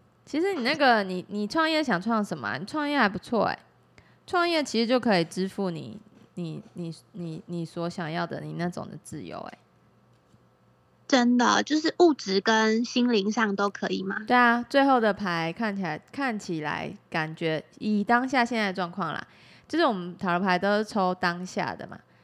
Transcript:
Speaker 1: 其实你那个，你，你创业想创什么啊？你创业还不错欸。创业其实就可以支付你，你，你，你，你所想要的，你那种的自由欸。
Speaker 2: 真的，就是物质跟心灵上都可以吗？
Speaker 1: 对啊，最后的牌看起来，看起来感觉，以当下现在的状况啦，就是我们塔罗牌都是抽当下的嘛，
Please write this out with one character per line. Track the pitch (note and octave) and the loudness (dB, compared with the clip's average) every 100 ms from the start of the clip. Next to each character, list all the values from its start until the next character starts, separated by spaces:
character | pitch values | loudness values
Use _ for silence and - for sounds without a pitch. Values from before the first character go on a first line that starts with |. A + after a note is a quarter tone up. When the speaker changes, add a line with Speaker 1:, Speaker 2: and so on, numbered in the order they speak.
| _ _ - | _ _ -6
Speaker 1:
其 | C#4+ | -2
实 | F#4+ | 0
你 | F#4 | 0
那 | A#3 | -2
个， | D4+ C#4 A3+ | 2 4 4
你， | G3 F#3 - | 2 -6 -6
你 | G#3 G#3 | -6 -2
创 | D#4+ D#4+ | 0 2
业 | D#4 | 2
想 | C#4+ F3 | 0 0
创 | G3+ A3 | 0 -2
什 | G3+ D#3 | -2 -4
么 | G#2 | -6
啊？ | B2 | -6
你 | F#3+ | -6
创 | D4+ D4 | -4 -2
业 | C#4+ | 2
还 | G#3+ | 2
不 | - | 0
错 | - A#3 - | -2 0 0
欸。 | - - _ _ - _ _ - | -2 -12 _ _ -20 _ _ -4
创 | F4+ F4 | 0 2
业 | E4 | 0
其 | C#4 A3 | 0 0
实 | A#3 | 2
就 | B3+ | 2
可 | B3 F#3 | 4 2
以 | |
支 | E3 - F#3+ | 2 -2 -4
付 | - F#3+ | -2 -4
你， | E3 B2+ - - - - | -6 -10 -16 -20 -20 -18
你， | - E3+ D3+ - | -12 -10 -10 -12
你， | - E3+ D#3+ _ | -12 -10 -12 _
你， | - E3+ D#3 - | -14 -12 -12 -8
你 | F3 E3 | -8 -6
所 | - E3+ | -6 -6
想 | E3+ D#3+ | -6 -6
要 | E3+ E3+ | -4 -6
的， | - | -8
你 | D3+ | -10
那 | D#3 F3 | -6 -6
种 | E3+ - | -6 -12
的 | D#3 | -14
自 | - D#3 | -14 -14
由 | F2 - | -12 -12
欸。 | - - _ _ _ _ _ _ _ _ _ _ _ _ _ _ - | -12 -16 _ _ _ _ _ _ _ _ _ _ _ _ _ _ 2
Speaker 2:
真 | C4+ A#3+ B3 | 4 6 4
的， | A3+ G3+ | 4 4
就 | - D4+ | 2 0
是 | D#4 - | 0 6
物 | F4 | 6
质 | C4+ G3 F#3+ | 4 0 0
跟 | G#3+ A3 A3 A3 | 4 4 4 2
心 | A#3+ B3+ B3 | 0 2 4
灵 | A3+ G3 | 4 2
上 | A3 G#3+ G3+ | 0 0 0
都 | G3+ | -2
可 | - F#3+ | -2 -4
以 | F#3+ | -4
吗？ | F#3+ G#3+ G#3+ | -4 -6 2
Speaker 1:
对 | B3 | 4
啊， | A#3+ A#3+ A#3+ | 6 4 2
最 | C#4 C#4 | 4 6
后 | B3+ | 6
的 | A3 | 4
牌 | G3 G3+ E3+ E3 | 0 -2 -2 -2
看 | E3+ A3 | -2 -4
起 | G3 | -2
来， | F3+ D3+ - | -4 -6 -8
看 | - C4+ G#3+ | -6 -4 -4
起 | - E3 | -4 -4
来 | D3+ E3 - G3+ _ | -4 -4 -6 -12 _
感 | E3+ D#3 | -4 -4
觉， | D#3+ E3 D#3 - - | -4 -2 -2 -6 -8
以 | G#3+ G#3 | -2 0
当 | G3+ A#3+ C4 | 2 2 4
下 | C4+ | 2
现 | A#3 A#3 | 2 0
在 | G#3 | -2
的 | |
状 | F#3 F3 | -2 -6
况 | F3+ E3 | -4 -4
啦， | - - - - - - | -4 -10 -20 -20 -20 -4
就 | D#4 | 0
是 | D#4 | 2
我 | |
们 | G3 F3 F3 | 0 -6 -4
塔 | F#3+ F3 | 0 2
罗 | G3 | 2
牌 | F3+ | 2
都 | G3 G#3 | 2 0
是 | |
抽 | G#3+ A3 F#3 F#3 | 0 0 0 0
当 | F3+ F3 F#3 | -2 -2 -6
下 | G#3 D3 | -4 -4
的 | E2+ - | -6 -12
嘛， | - _ _ | -16 _ _